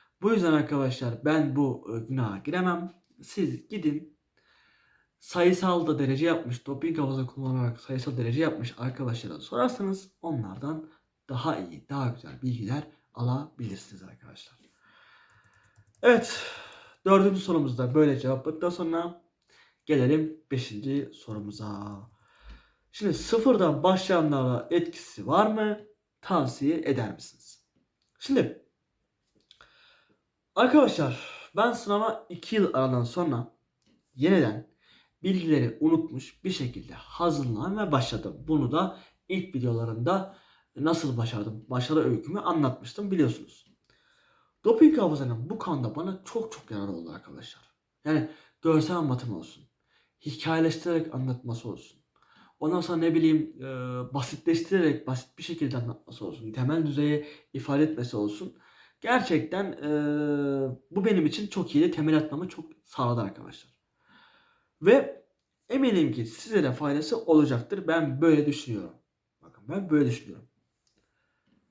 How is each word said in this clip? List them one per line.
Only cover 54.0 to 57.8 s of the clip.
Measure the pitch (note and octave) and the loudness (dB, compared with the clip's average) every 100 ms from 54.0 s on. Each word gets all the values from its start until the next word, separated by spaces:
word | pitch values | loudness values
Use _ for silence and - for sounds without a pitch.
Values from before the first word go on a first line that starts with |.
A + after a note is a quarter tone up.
| B2 | -6
basitleştirerek | C3+ B2 D3+ E3+ E3 - F#3+ D#3+ C#3 - | -6 -6 -4 0 0 2 2 2 2 -4
basit | B2+ - - | -6 -8 -16
bir | |
şekilde | E3 E3 C#3 B2+ | -10 -4 -4 -4
anlatması | A#2 A#2+ - - G2 | -6 -8 -16 -14 -12
olsun, | A#2 A2 | -10 -10
temel | A#2 C3 E3 D3+ | -4 -2 0 0
düzeye | C#3 D3 D3 - - _ | 0 0 0 -4 -18 _
ifade | C3+ B2+ C#3+ | -10 -2 2